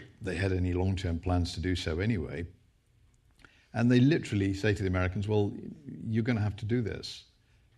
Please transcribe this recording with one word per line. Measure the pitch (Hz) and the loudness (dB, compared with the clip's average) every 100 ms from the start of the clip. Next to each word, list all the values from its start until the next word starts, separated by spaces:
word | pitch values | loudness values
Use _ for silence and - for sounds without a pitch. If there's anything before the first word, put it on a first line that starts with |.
| - - | -12 -10
they | 92 92 | -6 -2
had | 98 | 0
any | 92 90 | 2 0
long-term | 87 95 92 90 82 | 0 0 0 -2 -2
plans | 92 87 87 | 0 0 0
to | - | -2
do | 90 90 | -2 -2
so | 82 80 | -2 -2
anyway. | 107 98 - 73 - - _ _ _ _ _ _ _ _ - _ _ | 0 -2 -4 -8 -10 -14 _ _ _ _ _ _ _ _ -20 _ _
And | 117 120 | 0 6
they | 123 | 8
literally | 135 165 - 104 98 95 | 6 4 2 0 0 2
say | 110 | 0
to | 98 | 2
the | 92 | 0
Americans, | 92 92 98 101 | 2 0 -2 0
"Well, | 104 101 - - - - - 113 | 0 0 -4 -12 -14 -16 -10 -4
you're | 110 | -2
gonna | 117 113 | 0 0
have | 104 - | -2 -4
to | 104 | -2
do | 123 | -2
this." | 104 - - - - _ _ _ _ | -2 -6 -10 -16 -20 _ _ _ _